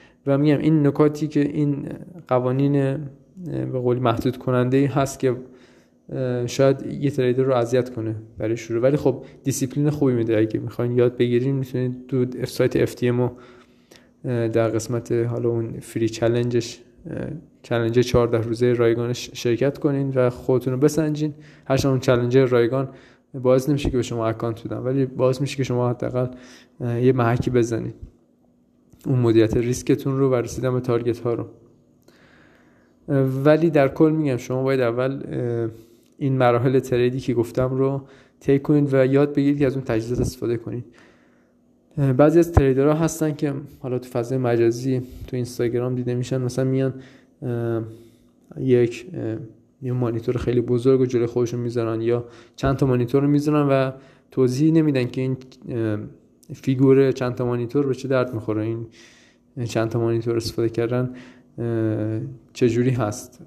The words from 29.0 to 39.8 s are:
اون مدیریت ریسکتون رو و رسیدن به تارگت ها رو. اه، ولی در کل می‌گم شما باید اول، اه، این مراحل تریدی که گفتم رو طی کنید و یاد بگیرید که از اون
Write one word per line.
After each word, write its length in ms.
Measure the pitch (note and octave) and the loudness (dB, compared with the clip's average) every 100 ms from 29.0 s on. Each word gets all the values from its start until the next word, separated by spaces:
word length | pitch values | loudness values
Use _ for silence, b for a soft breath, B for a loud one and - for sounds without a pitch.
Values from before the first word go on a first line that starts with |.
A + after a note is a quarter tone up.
| - | -2
اون 140 | B2+ | 2
مدیریت 380 | A#2+ A2 G#2+ A#2 | 4 4 4 2
ریسکتون 600 | A#2+ B2 - C#3 C#3 C3+ | 0 -2 0 0 0 0
رو 120 | C3+ | 0
و 60 | B2 | 0
رسیدن 380 | A#2 - B2+ | -2 -4 -2
به 60 | B2+ | -2
تارگت 400 | B2+ A#2+ A#2+ A2+ | 0 -2 -2 -4
ها 140 | A#2+ | -4
رو. 120 | A#2 A2+ - - _ _ _ b b b b b b b b b b - | -4 -8 -16 -20 _ _ _ b b b b b b b b b b -2
اه، 120 | C#3 C3+ C3 | 0 0 2
ولی 260 | C#3+ D#3 E3+ | 4 6 4
در 180 | D3 C3+ | 4 2
کل 240 | - D#3+ | 4 2
می‌گم 260 | D#3 D3 A#2+ | 4 0 -2
شما 260 | - B2+ | -2 -2
باید 160 | C3 C3+ | 0 2
اول، 420 | A#2+ A#2+ C3 C#3 - | 0 0 -2 -4 -8
اه، 380 | C#3 B2 A#2 A2+ A2 B B B - | -6 -4 -2 -4 -8 B B B -6
این 200 | C#3 C3 | -2 2
مراحل 420 | B2 A#2+ C3 C3 | 4 4 2 2
تریدی 400 | B2+ B2 B2 B2+ | 2 2 0 0
که 140 | C3 | -2
گفتم 360 | A#2+ A2+ - C3 C3 | 0 0 0 0 0
رو 260 | C3+ C#3 C3+ B B _ | 0 -2 -8 B B _
طی 200 | - C#3 | 0 2
کنید 340 | C#3+ D3 C#3+ | 4 2 4
و 120 | C3 C3 | 4 4
یاد 280 | C#3 D3 | 4 2
بگیرید 260 | D3 C#3+ C#3+ | 2 2 2
که 60 | C#3 | 2
از 100 | |
اون 80 | C3+ | 0